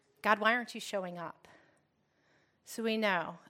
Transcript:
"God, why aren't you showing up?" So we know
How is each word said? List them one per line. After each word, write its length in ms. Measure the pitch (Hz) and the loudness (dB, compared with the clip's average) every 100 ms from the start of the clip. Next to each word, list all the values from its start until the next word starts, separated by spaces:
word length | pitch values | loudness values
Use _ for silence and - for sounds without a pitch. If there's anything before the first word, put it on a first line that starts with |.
| _ _ | _ _
"God, 200 | 202 214 | 2 4
why 140 | 214 | 4
aren't 200 | 240 233 | 2 -2
you 60 | 226 | -10
showing 360 | - 202 185 175 | -6 -6 -6 -8
up?" 320 | 165 - - - _ _ _ _ _ _ _ _ _ _ - | -12 -12 -20 -20 _ _ _ _ _ _ _ _ _ _ -14
So 160 | - | -4
we 160 | 220 220 | -2 2
know 400 | 214 185 165 170 - | 2 2 0 -8 -8